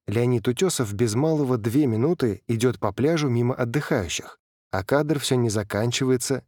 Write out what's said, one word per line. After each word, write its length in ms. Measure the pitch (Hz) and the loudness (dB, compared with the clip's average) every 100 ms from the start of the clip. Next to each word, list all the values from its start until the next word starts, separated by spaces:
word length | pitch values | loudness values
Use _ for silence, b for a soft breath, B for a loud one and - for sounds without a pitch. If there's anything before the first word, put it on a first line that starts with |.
| - | -4
Леонид 400 | 107 123 123 107 | 0 2 2 0
Утёсов 440 | 123 185 - 113 | 0 0 0 -4
без 220 | 101 120 107 | 0 0 2
малого 420 | 156 156 135 127 | 0 0 0 0
две 300 | 110 127 143 | 0 2 2
минуты 560 | 110 139 175 123 98 - | 2 0 0 0 -2 -4
идёт 300 | 113 127 117 | 0 0 0
по 140 | 110 | -4
пляжу 380 | 98 135 165 147 | 0 0 2 0
мимо 260 | 120 120 131 | 0 0 0
отдыхающих, 800 | 123 147 - 143 87 - - - _ _ _ | -2 -2 -2 -2 -2 -6 -10 -20 _ _ _
а 120 | 95 | -6
кадр 340 | 95 139 151 151 | 0 0 2 0
всё 180 | - 127 | 0 2
не 140 | 117 | 2
заканчивается 960 | 104 104 101 117 120 131 127 - 131 | 0 -2 -2 0 0 0 0 0 -4